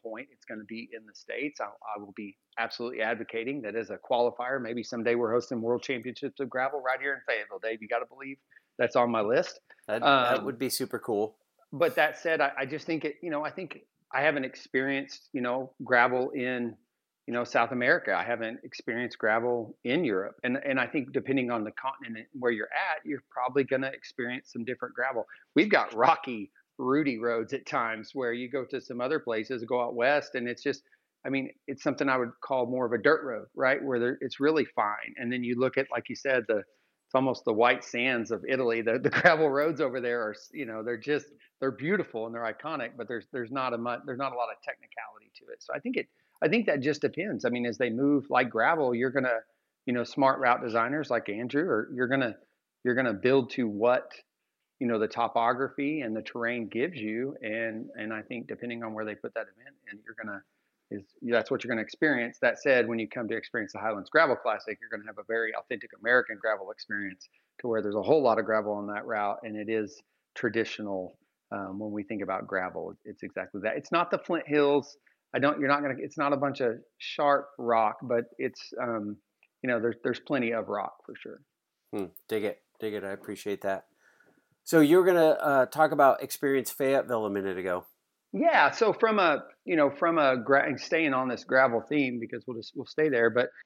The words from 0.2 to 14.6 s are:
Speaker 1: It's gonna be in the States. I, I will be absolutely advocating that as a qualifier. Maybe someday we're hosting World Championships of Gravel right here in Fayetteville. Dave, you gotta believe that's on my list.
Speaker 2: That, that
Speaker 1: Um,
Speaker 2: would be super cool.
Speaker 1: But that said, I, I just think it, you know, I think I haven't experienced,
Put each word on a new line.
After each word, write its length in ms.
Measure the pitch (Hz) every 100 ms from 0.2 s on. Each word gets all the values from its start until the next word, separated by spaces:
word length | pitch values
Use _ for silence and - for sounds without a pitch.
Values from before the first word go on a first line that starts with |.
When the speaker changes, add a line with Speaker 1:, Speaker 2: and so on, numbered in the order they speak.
| 139
Speaker 1:
It's 140 | 120 -
gonna 180 | 110
be 240 | 104 113 117 113
in 80 | 110
the 80 |
States. 460 | - - 110 147 -
I, 60 | 104
I 340 | 101 110 104
will 140 | 101 98
be 220 | 101 - _ -
absolutely 440 | 113 - 120 117
advocating 580 | 110 117 113 113 120 143
that 140 | 104 113
as 140 | 107
a 80 | 113
qualifier. 640 | - 123 120 - 123 135
Maybe 220 | 113 120
someday 340 | 110 117 117 120
we're 160 | 113
hosting 280 | 120 - 117
World 220 | 113 120
Championships 580 | - 123 127 117 139 -
of 80 | 127
Gravel 320 | 127 135 147
right 200 | 127 131
here 120 | 139
in 80 | 135 -
Fayetteville. 320 | 113 104 98
Dave, 200 | 113 113
you 60 | 110
gotta 180 | 120 120
believe 320 | 131 135 135 _ - _ -
that's 180 | 120 131
on 140 | 120
my 100 | 113
list. 400 | 104 139 175 - _ - -
Speaker 2:
That, 140 | 110
that 380 | 143 139 120 127
Speaker 1:
Um, 60 | 127
Speaker 2:
would 120 | 117
be 120 | 127
super 280 | - 131 113
cool. 380 | - 104 107 _ _ _ -
Speaker 1:
But 260 | 139 165 165
that 220 | 151 -
said, 220 | 170 156
I, 120 | 139 135
I 60 | 135
just 200 | 151 -
think 180 | 160
it, 120 | 151 -
you 80 | 175
know, 140 | 147
I 60 | 151
think 300 | 190 175 - _ _ _
I 100 | 131
haven't 220 | 151 143
experienced, 840 | 127 -